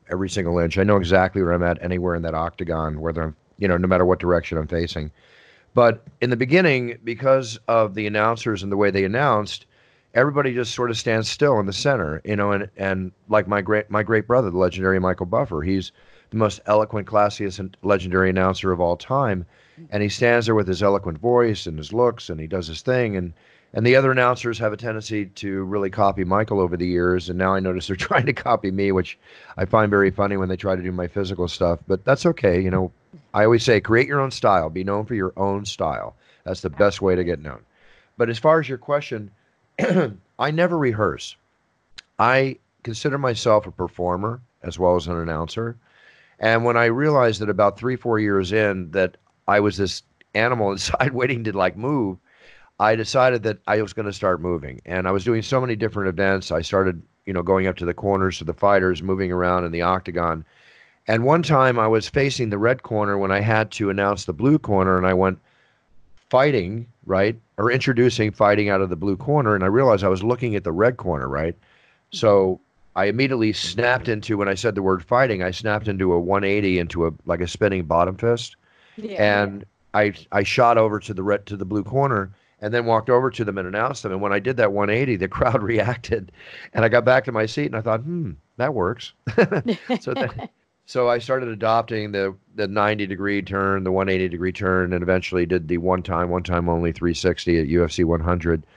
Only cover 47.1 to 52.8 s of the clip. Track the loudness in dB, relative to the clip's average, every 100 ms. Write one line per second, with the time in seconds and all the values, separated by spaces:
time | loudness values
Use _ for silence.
47.1 | 4 2 2 -2 2 2 2 -4 -4 -2
48.1 | 0 2 0 0 0 0 -2 -4 -2 -2
49.1 | -4 _ _ 0 2 2 0 -4 -6 -14
50.1 | _ _ -2 0 0 -2 -2 -4 0 0
51.1 | 0 -2 -2 -4 0 -2 -2 -4 -2 -2
52.1 | -6 _ _ -20 -20 -20 0